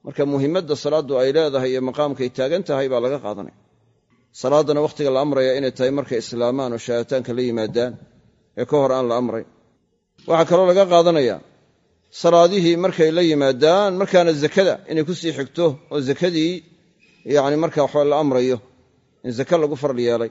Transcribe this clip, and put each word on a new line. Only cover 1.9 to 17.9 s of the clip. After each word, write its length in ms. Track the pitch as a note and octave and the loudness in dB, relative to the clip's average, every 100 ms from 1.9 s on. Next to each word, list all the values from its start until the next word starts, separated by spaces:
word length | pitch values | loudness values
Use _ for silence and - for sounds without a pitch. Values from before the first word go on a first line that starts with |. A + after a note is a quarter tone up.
| B2+ D3 C3 B2 | -4 -4 -4 -6
taagan 340 | B2+ C3 F3 | -4 -2 -2
tahay 240 | F#3 C3+ C#3 | -2 -4 -2
baa 120 | B2 | -2
laga 180 | B2 C#3 | -2 -4
qaadanaya. 380 | G#2 G2+ A#2 _ _ _ _ _ _ _ _ - | -8 -10 -12 _ _ _ _ _ _ _ _ -8
Salaaddana 440 | B2+ D3 D3 D3 | 0 2 2 0
wakhtiga 300 | D3 - C#3+ | -2 -2 -2
la 100 | C3 | 0
amraya 320 | D3 C3+ C3 C3 | 0 0 0 0
inay 160 | C3+ | -4
tahay 180 | B2 C3 | -2 -2
markay 280 | C#3+ C3 A#2+ | -2 -4 -6
islaamaan 540 | - A#2+ A#2+ C3 B2+ | -6 -4 -2 -2 -6
oo 60 | A#2 | -8
shahaadataanka 520 | - A#2+ A2+ C3 B2 | -4 -6 -2 -4 -4
la 80 | A#2+ | -4
yimaadaan, 500 | B2 A#2 G#2+ G#2+ B2 A2+ - _ _ _ _ - | -2 -2 -2 -2 -4 -6 -20 _ _ _ _ -10
ee 80 | |
ka 120 | A#2+ D3 | -2 0
hor 160 | C3+ | 2
aan 140 | C3 B2 | 0 0
la 60 | A#2 | -2
amray. 260 | B2 A2 - _ _ _ _ _ _ _ - | -2 -6 -10 _ _ _ _ _ _ _ -2
Waxaa 180 | E3 E3 | 0 4
kaloo 200 | F3 F#3 | 4 4
laga 180 | F#3 F#3+ | 4 6
qaadanayaa 520 | E3+ E3+ E3 B2 F2 - _ _ _ _ _ _ | 6 4 4 0 -2 -12 _ _ _ _ _ _
salaadihii 640 | - E3+ E3+ F3 G3+ E3+ E3+ | -2 4 6 6 4 2 2
markay 340 | F#3 F3 D#3+ | 0 2 2
la 120 | E3 | 4
yimaadaan, 680 | E3+ D3+ C3+ B2+ D3+ F#3 G#3 F#3 | 2 2 2 4 4 4 2 -2
markaana 340 | F#3+ F#3 E3+ | 2 4 4
zakada 420 | D3+ D3 - F#3+ B2 - | 0 0 2 0 -2 -4
inay 160 | D#3+ | -4
ku 80 | D3+ | -4
sii 180 | F3+ E3 | -4 -6
xigto 320 | C#3+ C3+ - E3+ C#3 _ | -6 -8 -2 -2 -2 _
oo 80 | D3 | -6
zakadii, 520 | C3 C3+ F3+ E3 D#3+ F3 _ _ _ _ _ _ - | -4 -2 -2 0 -2 -4 _ _ _ _ _ _ 0
yacni, 300 | C#3+ C#3 D3+ | 0 2 0
markaa 260 | E3 D#3 | -2 0
waxba 200 | C3+ | 0